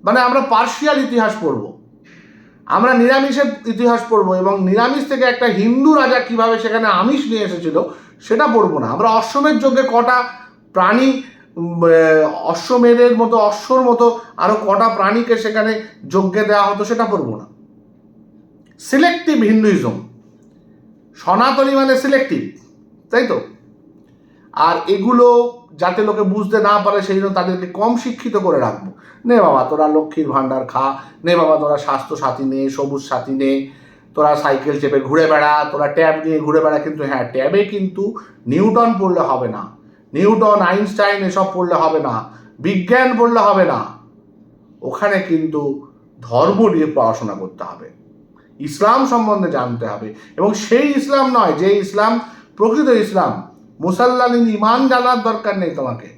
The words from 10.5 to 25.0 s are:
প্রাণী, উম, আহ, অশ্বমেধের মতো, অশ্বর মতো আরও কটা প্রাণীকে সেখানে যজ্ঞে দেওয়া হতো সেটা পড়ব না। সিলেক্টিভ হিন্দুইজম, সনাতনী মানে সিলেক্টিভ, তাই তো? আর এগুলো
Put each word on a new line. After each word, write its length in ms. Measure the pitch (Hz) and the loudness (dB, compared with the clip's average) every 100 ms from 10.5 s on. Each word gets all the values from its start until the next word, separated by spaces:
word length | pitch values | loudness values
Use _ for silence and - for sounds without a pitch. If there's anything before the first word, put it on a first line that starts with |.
| _ _ | _ _
প্রাণী, 500 | 185 185 226 269 269 - - _ - | 0 2 4 2 0 -8 -20 _ -10
উম, 280 | 170 170 | -8 0
আহ, 480 | 170 165 160 156 156 | 4 6 6 4 2
অশ্বমেধের 840 | 147 - 170 - 247 240 240 240 226 | -2 -4 -6 -2 4 4 6 4 4
মতো, 200 | 226 226 | 2 2
অশ্বর 420 | 208 208 - 262 | 2 -2 0 2
মতো 360 | 254 233 240 - - - | 2 4 2 2 -12 -4
আরও 200 | 180 214 214 | 0 0 0
কটা 220 | 202 226 | 2 0
প্রাণীকে 480 | 226 190 226 233 226 | 0 0 0 0 -2
সেখানে 460 | 214 214 214 214 - - 139 | 0 -2 -2 -4 -8 -18 -4
যজ্ঞে 360 | 190 190 196 | -2 0 0
দেওয়া 220 | 214 208 202 | 2 2 2
হতো 180 | 202 | -2
সেটা 200 | 208 226 | -4 -2
পড়ব 320 | 226 196 131 104 | -2 -2 -4 -10
না। 100 | - _ _ _ _ _ _ _ _ _ _ _ _ _ | -14 _ _ _ _ _ _ _ _ _ _ _ _ _
সিলেক্টিভ 640 | - 269 349 339 - 285 | -2 2 2 0 -2 0
হিন্দুইজম, 540 | 214 220 214 170 123 98 - - _ _ _ _ _ _ _ _ _ | 2 4 2 2 -2 -8 -14 -20 _ _ _ _ _ _ _ _ _
সনাতনী 600 | - - 202 254 269 269 | -10 -2 2 2 2 0
মানে 220 | 269 269 254 | 2 2 0
সিলেক্টিভ, 460 | 269 269 269 135 - - - _ _ _ _ | 2 0 0 -4 -6 -14 -20 _ _ _ _
তাই 160 | 240 226 | -2 0
তো? 140 | - - - _ _ _ _ _ _ _ _ _ | -4 -6 -20 _ _ _ _ _ _ _ _ _
আর 240 | - 160 170 - | 0 0 0 -2
এগুলো 720 | 196 | -2